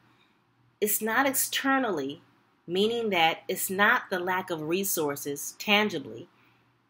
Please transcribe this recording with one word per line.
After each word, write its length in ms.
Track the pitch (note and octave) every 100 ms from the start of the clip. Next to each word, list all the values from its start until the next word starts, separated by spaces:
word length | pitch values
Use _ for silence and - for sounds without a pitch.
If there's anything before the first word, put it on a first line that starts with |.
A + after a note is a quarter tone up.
| _ _ _ _ _ _ _ -
It's 200 | G#3 -
not 280 | A3 A3+ C#4
externally, 960 | C4+ - - C#4 C4+ A#3+ E3 C3+ C#3+ _ _ _ _ -
meaning 460 | F3+ G#3+ A#3 A3
that 320 | F3+ E3 - -
it's 220 | F#3+ -
not 400 | F#3+ G#3 B3 -
the 80 | F#3
lack 320 | F3+ F#3 F#3
of 140 | E3
resources 920 | D3+ F#3 G3 - D3 C#3+ D3 C#3+ - -
tangibly, 680 | - G#3 G#3+ D#3 A2 A2+ E3+ _ _ _ _ _